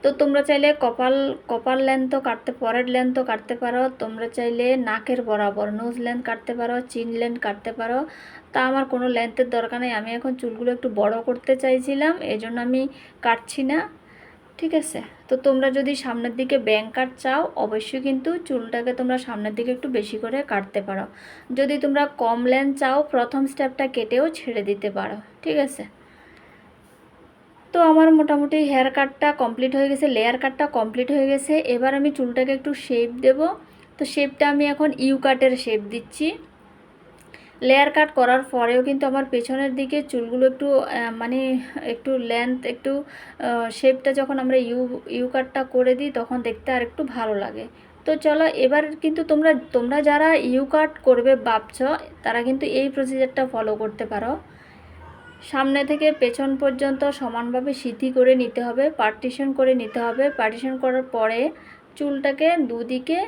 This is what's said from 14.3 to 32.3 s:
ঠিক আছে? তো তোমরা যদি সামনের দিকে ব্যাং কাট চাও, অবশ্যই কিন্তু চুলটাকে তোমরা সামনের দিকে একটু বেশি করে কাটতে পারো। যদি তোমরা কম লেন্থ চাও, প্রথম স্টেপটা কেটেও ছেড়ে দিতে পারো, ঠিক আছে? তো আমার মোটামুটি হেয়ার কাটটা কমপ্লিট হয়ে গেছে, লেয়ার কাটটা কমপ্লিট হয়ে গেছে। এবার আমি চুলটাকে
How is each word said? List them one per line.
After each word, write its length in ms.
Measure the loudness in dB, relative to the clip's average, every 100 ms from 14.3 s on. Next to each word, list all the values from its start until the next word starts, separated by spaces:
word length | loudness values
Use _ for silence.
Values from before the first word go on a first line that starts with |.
| -20 _ -6
ঠিক 160 | 0
আছে? 260 | 0 -2 -10 -12 -20 -4
তো 80 | 0
তোমরা 320 | 2 2 2
যদি 220 | 0 -2 -2
সামনের 380 | -4 -6 -6 -4
দিকে 200 | 0 0
ব্যাং 260 | 2 0 0
কাট 200 | -4 -4 -4
চাও, 240 | -2 0 -2 -4
অবশ্যই 460 | -4 -4 -4 -6
কিন্তু 280 | -2 -2 -2 -4
চুলটাকে 480 | -4 -6 -4 -4 -4
তোমরা 240 | -2 -2 -2
সামনের 360 | -4 -6 -6
দিকে 160 | -4 -4
একটু 160 | -4 -2
বেশি 280 | -4 -4 -6
করে 200 | -4 -4 -2
কাটতে 320 | -4 -4 -6
পারো। 240 | -6 -8 -8 -14 -20 -20 -8
যদি 240 | -2 0 0
তোমরা 240 | 0 2 0 0
কম 220 | 0 2 2
লেন্থ 260 | 2 2 0
চাও, 200 | 0 2 2
প্রথম 320 | 0 0 0 -2
স্টেপটা 380 | 0 -4 -2 -4
কেটেও 380 | -2 -2 0 0
ছেড়ে 320 | -2 -6 -4
দিতে 260 | -2 -2 -2
পারো, 260 | -4 -6 -8 -14 -10
ঠিক 180 | -2 0
আছে? 260 | 0 -4 -16 -18 -20 -20 -20 -20 -20 -20 -20 _ _ _ _ _ -20 _ _ -20 -4
তো 40 | 4
আমার 280 | 6 8 8
মোটামুটি 460 | 8 6 2 2 2
হেয়ার 240 | 2 2 2
কাটটা 380 | 2 -2 2 0
কমপ্লিট 400 | 2 -2 0 0
হয়ে 140 | 2 0
গেছে, 160 | 2 2
লেয়ার 280 | 2 0 0
কাটটা 280 | -2 -2 -2
কমপ্লিট 420 | 0 -2 -2 0
হয়ে 160 | 2 2
গেছে। 260 | 0 2 0 2
এবার 260 | 0 2
আমি 160 | 2 0
চুলটাকে 420 | 0 -2